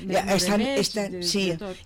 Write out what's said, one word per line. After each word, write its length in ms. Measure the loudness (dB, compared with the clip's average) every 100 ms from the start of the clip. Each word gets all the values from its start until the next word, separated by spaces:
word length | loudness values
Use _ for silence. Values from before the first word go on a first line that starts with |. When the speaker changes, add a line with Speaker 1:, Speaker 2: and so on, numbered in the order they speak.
Speaker 1:
de, 120 | -2
Speaker 2:
ja, 100 | 0 2
Speaker 1:
de 80 |
Speaker 2:
estan, 240 | 2 4 2
Speaker 1:
més, 220 | 2 2
Speaker 2:
estan, 320 | 0 -2 -4
Speaker 1:
de, 100 | -4
Speaker 2:
sí, 280 | -2 0 0
Speaker 1:
de 80 | -2
tot. 180 | -6 -10